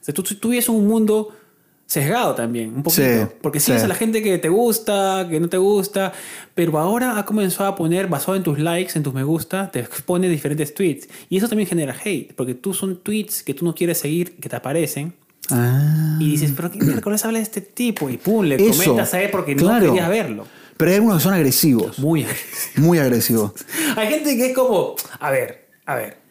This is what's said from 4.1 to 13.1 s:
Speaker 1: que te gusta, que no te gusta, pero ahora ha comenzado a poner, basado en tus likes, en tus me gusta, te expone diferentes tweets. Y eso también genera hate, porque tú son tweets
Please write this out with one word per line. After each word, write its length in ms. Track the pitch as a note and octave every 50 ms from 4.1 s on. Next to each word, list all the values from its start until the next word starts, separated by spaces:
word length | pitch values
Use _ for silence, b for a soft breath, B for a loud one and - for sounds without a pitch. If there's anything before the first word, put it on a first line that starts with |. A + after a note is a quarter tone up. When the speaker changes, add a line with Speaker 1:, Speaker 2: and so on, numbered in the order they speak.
| A3 A3
Speaker 1:
que 160 | G#3+ G#3+ F#3 F3
te 100 | - D#3+
gusta, 760 | E3+ G#3 A#3+ A#3+ G#3+ G#3+ G#3+ - G#3 G3 G3 F#3+ F#3+ F#3+ F#3+ F3
que 100 | E3 D#3
no 80 | E3+ E3+
te 80 | F#3
gusta, 560 | F#3 F#3 G3 G#3 G3+ F#3 G3+ - G3+ F#3+ F#3 F#3 B B B B B B B _
pero 240 | - E3+ E3 D#3 D3+
ahora 380 | D#3 F3+ G#3+ A#3+ B3+ B3+ A#3 G#3
ha 80 | G#3
comenzado 440 | G#3 G#3 G#3+ G3+ F#3 F3+ - G3+ G3
a 60 | F#3+ F#3+
poner, 300 | E3+ D#3+ E3+ F#3 G3 F#3+
basado 280 | D#3+ C#3 - - F#3+
en 80 | G3 F#3
tus 160 | E3+ D3 C#3
likes, 320 | D3+ E3 E3+ F3 F#3 F3+ - D#3+
en 60 | D3
tus 100 | C#3+ B2+
me 100 | C3+ C3
gusta, 480 | C#3+ D#3+ E3 - - - F#3+ G3 F#3+
te 80 | - C3
expone 480 | A#2+ - - - - - F3+ F3+ F#3 F#3
diferentes 460 | E3+ D3 - C#3+ D3 D3+ D#3 D3+ -
tweets. 340 | - G3 F3 C#3 - - - B B B B
Y 80 | F3 F#3+
eso 100 | G3 A#3
también 180 | A3+ G#3+ G#3 F3+
genera 260 | F#3 E3+ D#3 C3+ B2+ - -
hate, 300 | G#3+ G3 C#3 A2 - -
porque 200 | - C3 B2+ B2
tú 180 | B2+ - G3 F#3
son 240 | G3 - F#3+ F#3 F3+
tweets 440 | _ -